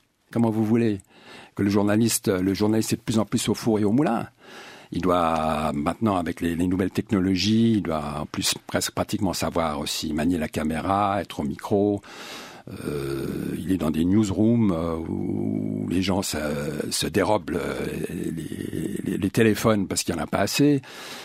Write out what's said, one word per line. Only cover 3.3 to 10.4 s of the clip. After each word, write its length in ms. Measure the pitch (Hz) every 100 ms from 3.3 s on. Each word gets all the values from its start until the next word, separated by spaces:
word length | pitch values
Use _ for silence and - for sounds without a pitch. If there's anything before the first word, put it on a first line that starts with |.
| 113 -
au 60 |
four 260 | 104 120 107
et 60 | 104
au 60 |
moulin. 340 | 120 170 - - _ - - - - -
Il 100 | 87
doit 680 | 90 87 82 80 78 76 78
maintenant, 440 | 71 78 80 110 95
avec 240 | 82 82
les, 140 | 85 82
les 100 | 90
nouvelles 240 | 92 92
technologies, 840 | - - 98 92 92 98 110 113 107
il 60 |
doit 360 | 82 78 73 76
en 40 | 76
plus 280 | - - - -
presque 240 | 95 -
pratiquement 400 | - 90 104 95
savoir 460 | 82 82 85 80 73
aussi 320 | 69 - 78
manier 260 | 76 82
la 120 | 87